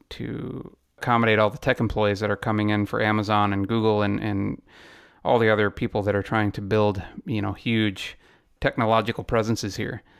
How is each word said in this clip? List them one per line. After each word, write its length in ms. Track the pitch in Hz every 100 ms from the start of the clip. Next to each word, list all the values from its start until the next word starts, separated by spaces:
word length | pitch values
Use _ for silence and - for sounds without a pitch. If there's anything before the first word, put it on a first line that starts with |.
| _
to 640 | - 117 120 - - - - _ _
accommodate 420 | 127 117 117 107
all 100 | 107
the 80 | 143
tech 220 | 135 127
employees 400 | 113 107 104 101
that 100 | 107
are 60 | 104
coming 340 | 110 107 104
in 160 | 104 101
for 160 | 113
Amazon 520 | 110 107 101 104 104
and 140 | 98 98
Google 340 | 113 110 104
and, 180 | 101 101
and 420 | 107 98 101 - _ - - - - _
all 160 | - 120
the 100 | 110
other 200 | 107 104
people 320 | - 117 107
that 120 | 101 101
are 80 |
trying 280 | - 110 104
to 100 | -
build, 400 | 98 107 104 95 - - -
you 160 | 110
know, 120 | 101
huge 640 | 95 120 110 107 95 - - _ _ _ _
technological 640 | 139 - 110 113 107 -
presences 520 | - 117 107 110 104 104
here. 280 | 110 123 -